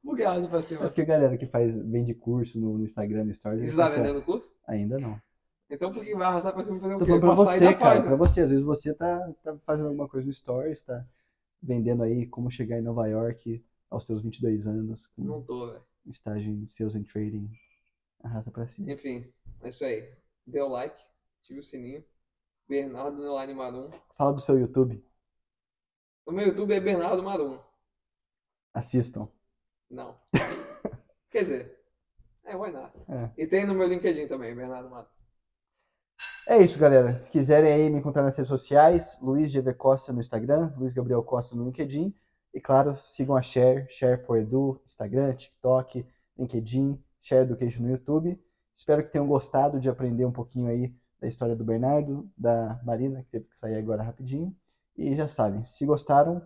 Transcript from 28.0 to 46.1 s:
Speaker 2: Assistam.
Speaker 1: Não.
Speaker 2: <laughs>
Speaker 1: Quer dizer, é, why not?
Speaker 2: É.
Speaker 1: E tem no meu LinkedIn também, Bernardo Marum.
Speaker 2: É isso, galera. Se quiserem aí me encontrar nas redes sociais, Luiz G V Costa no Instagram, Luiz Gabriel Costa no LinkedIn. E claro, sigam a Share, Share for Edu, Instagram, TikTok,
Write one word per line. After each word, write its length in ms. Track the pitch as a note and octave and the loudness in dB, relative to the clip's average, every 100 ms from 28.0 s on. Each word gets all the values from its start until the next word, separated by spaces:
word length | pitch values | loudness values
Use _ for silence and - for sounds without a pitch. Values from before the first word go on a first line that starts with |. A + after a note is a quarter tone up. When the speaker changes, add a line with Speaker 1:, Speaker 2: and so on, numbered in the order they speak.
| _ _ _ _ _ _ _ | _ _ _ _ _ _ _
Speaker 2:
Assistam. 560 | - B2 B2+ A#2+ - G#2+ _ _ _ _ _ _ | -10 -2 -2 -2 -6 -14 _ _ _ _ _ _
Speaker 1:
Não. 260 | B2+ - - _ | -18 -18 -20 _
Speaker 2:
<laughs> 1000 | - - - - - - - _ _ _ | -2 -2 -8 -14 -14 -14 -14 _ _ _
Speaker 1:
Quer 120 | A3+ F3+ | -4 -2
dizer, 340 | C3 A#2 - _ _ _ _ _ _ - | -4 -8 -20 _ _ _ _ _ _ -14
é, 100 | F#3 | -10
why 160 | F#3 | -10
not? 200 | D3+ - - - | -12 -16 -20 -12
Speaker 2:
É. 220 | C3 A2+ - | -10 -10 -8
Speaker 1:
E 120 | D#3+ | -2
tem 180 | F#3+ G3+ | 0 0
no 80 | |
meu 140 | F#3+ F#3 | 0 0
LinkedIn 400 | F3+ F3+ D#3 C#3+ | 0 -2 -2 -6
também, 260 | C3 A#2 A#2+ | -8 -10 -10
Bernardo 320 | B2+ B2+ B2+ | -12 -12 -14
Marum. 200 | B2 A#2 _ _ _ _ _ _ _ _ _ _ _ - - - | -18 -20 _ _ _ _ _ _ _ _ _ _ _ -14 -12 4
Speaker 2:
É 120 | A#3 | 8
isso, 160 | F3+ C#3+ | 8 8
galera. 400 | D3 C3+ B2 B2 | 6 8 6 0
Se 140 | - | -2
quiserem 400 | D#3+ C3+ D3+ D#3 | 0 6 6 8
aí 160 | D3+ D#3 | 6 4
me 80 | D3 | 2
encontrar 240 | C#3 C#3+ | -2 0
nas 160 | C#3 C3+ | 0 0
redes 120 | B2+ | -2
sociais, 680 | C3+ - C#3+ D#3 F3 - - | -4 4 8 8 6 0 -8
Luiz 320 | C3 C#3 D3+ | -2 0 0
G 80 | C3+ | 0
V 120 | C3 | -2
Costa 400 | C3 C3+ C3+ - | 0 2 2 0
no 60 | B2 | -6
Instagram, 520 | A#2+ A2+ A#2+ D3+ E3 C3+ | -4 -6 0 0 0 -4
Luiz 160 | C3 | -4
Gabriel 300 | B2+ B2 A#2+ | -4 0 -2
Costa 320 | A#2 B2 A#2+ A#2+ | 0 -4 -4 -6
no 100 | A#2+ | -6
LinkedIn. 500 | B2+ C#3 C#3 F#3 - _ _ _ | -6 -6 -4 -4 -6 _ _ _
E 80 | C3 | -14
claro, 360 | - C3+ C#3+ C#3 _ | 2 4 4 -2 _
sigam 260 | - C3 C3 | -6 0 0
a 60 | |
Share, 460 | B2+ B2+ B2 C3 C3+ | 0 4 4 4 -2
Share 340 | - C3 B2 - | -2 0 0 0
for 120 | A#2 | 0
Edu, 420 | G#2+ B2+ C#3 C3+ _ | 0 0 0 -4 _
Instagram, 480 | _ A2 B2 C#3 B2+ | _ -4 -2 -2 -4
TikTok, 720 | - _ B2+ C3 B2+ B2+ B2 | -10 _ 0 0 0 -10 -12